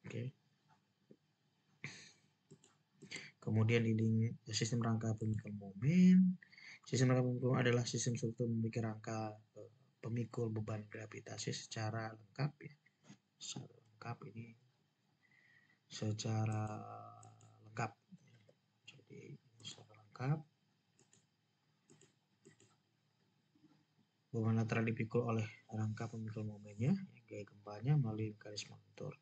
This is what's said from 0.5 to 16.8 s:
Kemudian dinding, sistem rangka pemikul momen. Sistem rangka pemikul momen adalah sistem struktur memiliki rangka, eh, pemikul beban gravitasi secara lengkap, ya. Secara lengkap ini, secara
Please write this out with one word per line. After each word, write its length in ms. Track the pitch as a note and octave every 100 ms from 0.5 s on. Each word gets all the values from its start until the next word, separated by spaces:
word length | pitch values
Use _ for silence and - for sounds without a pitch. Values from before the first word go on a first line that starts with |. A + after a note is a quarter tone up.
| _ _ _ _ _ _ - _ _ _ _ _ _ - - - _ _ _ _ - _ _ _ _ - - - _
Kemudian 420 | - A2 A2 A#2
dinding, 540 | A2+ A2 A2 A2+ A2+ - -
sistem 320 | G#2+ A2+ A#2+
rangka 320 | A2+ A2+ A2 G#2+
pemikul 340 | A2 G#2 -
momen. 880 | G#2 G2+ G2 B2+ F3+ F3+ F#3 F#3 - - - - - -
Sistem 240 | B2 B2+
rangka 140 | B2+ B2+
pemikul 260 | B2 B2
momen 100 | C3 B2
adalah 160 | A#2+
sistem 320 | A#2+ A#2 B2+ A#2
struktur 320 | A2+ - A#2+
memiliki 320 | A2+ A2+ A#2
rangka, 540 | A2 G#2+ A2+ A2 A2 G#2+ _ G#2+
eh, 120 | G#2 _ _ _
pemikul 480 | A#2+ A#2+ A2 - A#2
beban 320 | A2 G#2+ G#2+ G#2+
gravitasi 640 | A2 G#2+ A2 A2 G#2+ -
secara 560 | - - A2+ G#2+ A2+ A2
lengkap, 400 | A2 - - D3 -
ya. 160 | - - _ _ - - _ _
Secara 320 | - - -
lengkap 480 | - _ _ A2+ A#2 -
ini, 160 | A2 A#2 A#2 _ _ _ _ _ _ _ _ _ _ _ _ _
secara 800 | - A2 G#2+ A2+ A2 A2 G#2+ G#2+ G#2+